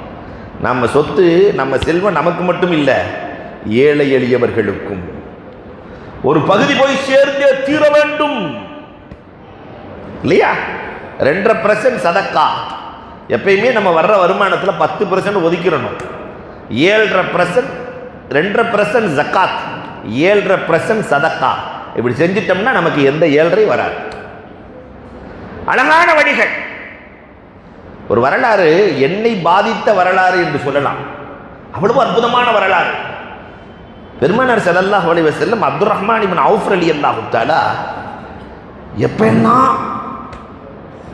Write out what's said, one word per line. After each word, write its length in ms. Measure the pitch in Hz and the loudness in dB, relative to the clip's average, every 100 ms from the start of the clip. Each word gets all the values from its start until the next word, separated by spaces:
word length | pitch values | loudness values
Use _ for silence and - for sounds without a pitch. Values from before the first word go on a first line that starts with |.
| - - - - - - | -14 -16 -16 -16 -16 -6
நம்ம 260 | 117 127 117 | -4 0 2
சொத்து, 680 | 139 147 147 175 170 202 | 2 2 2 4 6 4
நம்ம 220 | - 135 131 | 2 -2 0
செல்வம் 360 | 151 175 202 | 0 0 0
நமக்கு 320 | 160 165 170 | 0 0 0
மட்டும் 280 | 180 175 180 | -2 0 0
இல்ல, 300 | 160 139 107 90 - - - - - 107 | 2 2 2 0 -8 -10 -12 -14 -12 -2
ஏழை 460 | 113 147 147 139 | 4 4 4 2
எளியவர்களுக்கும் 1080 | 131 123 123 110 110 101 90 - 95 87 - - - - - - - - - - - | 2 2 2 2 0 -2 -4 -8 -10 -10 -14 -16 -18 -18 -18 -18 -18 -18 -18 -18 -4
ஒரு 180 | 127 156 | 0 2
பகுதி 340 | 139 208 277 | 2 2 2
போய் 220 | 262 269 269 | 2 2 0
சேர்ந்தே 680 | - 269 277 277 277 262 277 | 2 4 4 2 2 2 0
தீர 220 | 302 302 | 2 4
வேண்டும், 840 | 294 294 - 294 254 165 127 185 - - - - - - - - - - - - - - - | 4 2 0 -4 -4 -6 -8 -14 -18 -20 -20 -20 -20 -20 -20 -20 -20 -20 -18 -18 -16 -16 -6
இல்லையா? 280 | 127 - 370 - - - - - - - | 0 2 2 -2 -6 -10 -12 -14 -14 -2
ரெண்டரை 360 | 131 175 214 214 | 0 2 0 2
பர்சன்ட் 360 | 202 214 262 226 | 0 0 0 0
சதக்கா. 440 | 170 190 - 160 135 - - - - - - - - | 0 0 0 0 0 0 -8 -12 -14 -16 -18 -18 -6
எப்பயுமே 440 | - 196 196 240 | -2 2 2 2
நம்ம 300 | 226 196 165 | 2 2 2
வர்ற 20 | |
வருமானத்துல 680 | 175 208 175 196 196 160 185 180 | 4 4 4 2 0 0 -2 0
பத்து 260 | 151 - | -2 0
பர்சன்ட் 480 | 190 185 202 196 165 | 0 0 0 0 0
ஒதுக்கிடணும். 500 | 175 180 147 110 - - - - - - - - | 0 0 0 -4 -8 -12 -12 -14 -16 -18 -18 -6
ஏழரை 540 | 110 175 220 208 185 170 170 | 0 4 4 2 2 0 0
பர்சன்ட், 340 | 170 254 - - - - - - - | 0 0 -2 -8 -12 -14 -16 -18 -2
ரெண்டரை 360 | 139 190 202 202 | -2 0 0 0
பர்சன்ட் 500 | 196 202 240 208 139 | 0 2 0 0 0
ஜக்காத், 840 | - 196 175 - - - - - - | 0 0 0 -2 -8 -10 -12 -12 -6
ஏழரை 480 | 120 180 208 180 175 - | 2 4 4 2 0 2
பர்சன்ட் 360 | 160 - 220 160 | 0 2 -2 0
சதக்கா. 400 | 143 220 - 127 - - - - - | 0 0 0 0 -2 -6 -12 -8 -4
இப்படி 180 | 120 | -2
செஞ்சிட்டோம்னா 580 | 120 170 190 180 185 240 | 2 2 2 0 0 2
நமக்கு 300 | 214 165 143 | 2 2 2
எந்த 260 | 139 151 165 | 2 4 4
ஏழரை 360 | 143 170 190 | 4 4 4
வராது. 300 | 208 120 95 - - - - - - - - - - - - - - - - - | 2 2 -2 -6 -10 -12 -16 -18 -20 -20 -20 -20 -20 -20 -20 -18 -18 -18 -16 -8
அழகான 500 | - 226 285 320 349 | -2 2 4 4 6
வழிகள். 340 | 311 294 226 185 - - - - - - - - - - - - - - - - | 4 2 2 0 -2 -10 -14 -16 -20 -20 -20 -20 -20 -20 -20 -20 -20 -20 -18 -2
ஒரு 120 | 92 | 2
வரலாறு 800 | 131 208 247 202 165 170 208 131 | 2 2 2 4 4 4 2 2
என்னை 340 | 135 196 233 | 0 2 0
பாதித்த 580 | 208 165 190 220 196 240 | 0 2 2 2 0 0
வரலாறு 520 | 196 180 190 185 180 | 2 2 2 2 2
என்று 140 | 165 143 | 0 -2
சொல்லலாம். 380 | 135 139 131 - - - - - - - - | -2 0 -2 -4 -10 -14 -16 -16 -18 -20 -14
அவ்வளவு 280 | - 208 262 | -2 0 2
அற்புதமான 500 | 208 226 233 247 240 | 2 2 2 2 2
வரலாறு. 400 | 214 190 180 147 - - - - - - - - - - - - - | 2 2 2 0 -4 -8 -12 -14 -16 -18 -20 -20 -20 -20 -20 -20 0
பெருமானார் 380 | 135 220 254 220 | 2 4 2 2
ஸல்லல்லாஹு 580 | 175 180 190 202 170 170 | 2 2 2 2 2 4
அலைஹி 160 | 156 | 2
வஸல்லம் 300 | 135 165 226 | 2 0 2
அப்துர் 300 | 151 143 208 | 0 2 0
ரஹ்மான் 320 | 190 202 226 | 2 2 2
இப்னு 160 | 196 170 147 | 2 2 4
அவுஃப் 220 | 208 - | 2 2
ரலியல்லாஹு 500 | 190 165 147 139 113 104 | 2 2 2 0 -2 -2
தஆலா 280 | 113 123 156 107 110 - - - - - - - - - - - - | 0 2 2 2 -2 -6 -10 -12 -14 -16 -16 -18 -18 -20 -18 -12 -2
எப்பெல்லாம் 920 | 226 - 220 226 226 247 262 - - - - - - - - - - - - - - | -2 2 2 4 4 4 4 0 -4 -8 -10 -12 -14 -16 -18 -18 -18 -18 -18 -18 -2